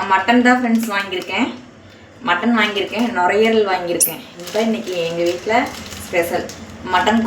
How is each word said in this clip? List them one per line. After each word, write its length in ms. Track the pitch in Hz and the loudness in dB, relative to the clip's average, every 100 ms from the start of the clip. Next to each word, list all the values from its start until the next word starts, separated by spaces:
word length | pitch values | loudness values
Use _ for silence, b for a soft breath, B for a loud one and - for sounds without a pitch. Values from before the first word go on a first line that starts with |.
| 196 | 0
மட்டன் 320 | 190 185 240 247 | 0 4 4 6
தான் 120 | 247 | 4
ஃப்ரெண்ட்ஸ் 320 | 240 226 226 196 | 4 0 0 -4
வாங்கியிருக்கேன். 520 | 196 185 175 190 285 - - - - B B - 160 | -4 -6 -4 -4 -4 -6 -16 -20 -20 B B -10 -2
மட்டன் 280 | 175 226 233 | 0 2 2
வாங்கியிருக்கேன், 480 | 208 202 185 208 240 - | 2 0 -4 -2 -2 2
நுரையீரல் 500 | 180 202 226 220 202 | 2 4 4 4 2
வாங்கியிருக்கேன். 500 | 180 175 170 165 160 - 175 | 0 0 -2 -2 -4 -12 -14
இதுதான் 280 | 175 208 226 | -6 -2 0
இன்னைக்கு 240 | 202 - 180 165 | 0 -2 -4 -2
எங்க 140 | 170 170 | 0 0
வீட்ல 340 | 180 208 233 285 - - - - | -2 0 0 0 -6 -14 -14 -4
ஸ்பெஷல். 380 | 180 170 247 - - - - 185 | -2 0 -2 -6 -12 -16 -14 -2
மட்டன் 300 | 180 185 226 | 2 4 2